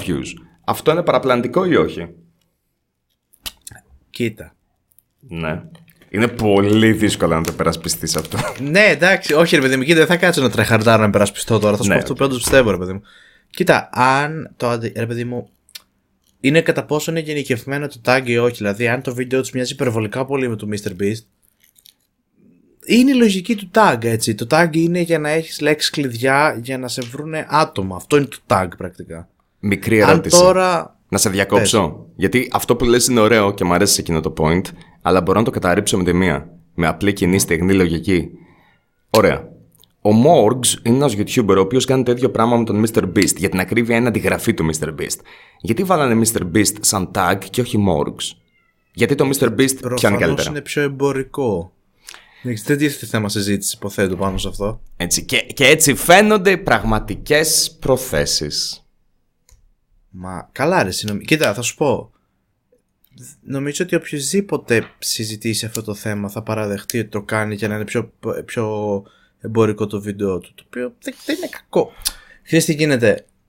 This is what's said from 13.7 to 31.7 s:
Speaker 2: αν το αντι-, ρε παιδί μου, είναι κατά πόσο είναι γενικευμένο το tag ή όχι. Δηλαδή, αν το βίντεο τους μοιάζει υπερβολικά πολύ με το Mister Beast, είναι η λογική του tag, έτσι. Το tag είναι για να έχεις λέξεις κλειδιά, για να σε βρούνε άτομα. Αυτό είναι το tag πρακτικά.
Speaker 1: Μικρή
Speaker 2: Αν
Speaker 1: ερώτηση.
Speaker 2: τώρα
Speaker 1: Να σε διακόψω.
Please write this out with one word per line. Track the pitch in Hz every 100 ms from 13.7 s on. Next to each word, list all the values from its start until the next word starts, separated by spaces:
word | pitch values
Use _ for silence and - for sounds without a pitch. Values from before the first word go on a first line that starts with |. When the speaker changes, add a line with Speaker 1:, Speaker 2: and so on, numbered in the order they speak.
| 135 -
Speaker 2:
αν | - 127 135 147 160 - -
το | 120
αντι-, | 117 113 110
ρε | 113
παιδί | 117
μου, | 120 123 117 _ _ - _ _ _ _ _ _
είναι | 131 160
κατά | 160 151 -
πόσο | 151 160
είναι | 165
γενικευμένο | 151 147 131 117 135 139 147
το | 120 123
tag | 131 123
ή | 117
όχι. | 120 117
Δηλαδή, | 104 101 120
αν | 127
το | 131
βίντεο | 120 127 131
τους | 127
μοιάζει | 127 123
υπερβολικά | 139 131 113 107 127 135
πολύ | 139 127
με | 107
το | 104
Mister | 104 98 90
Beast, | 101 110 - _ _ _ _ _ _ _ _ _ _ _ _ _ _ _ -
είναι | 233 262
η | 254
λογική | 226 190 180 208
του | 196
tag, | 220 196 120
έτσι. | 113 113 117 104
Το | 120
tag | 156 170
είναι | 160 170 175
για | 165 160
να | 151
έχεις | 160 160 -
λέξεις | 151 151 -
κλειδιά, | - 139 113 131 139 156 113
για | 120 131
να | 123
σε | 131
βρούνε | 117 139 156 156 127
άτομα. | 147 156 - 95 90
Αυτό | - 147
είναι | 135
το | - -
tag | 98 90 -
πρακτικά. | 92 - 87 82 - _ _ _
Speaker 1:
Μικρή | 104 98 - 110
Speaker 2:
Αν | 104
Speaker 1:
ερώτηση. | 160 185 175
Speaker 2:
τώρα | 180 185 185 170 - _ _
Speaker 1:
Να | 101
σε | -
διακόψω. | 95 - 104 101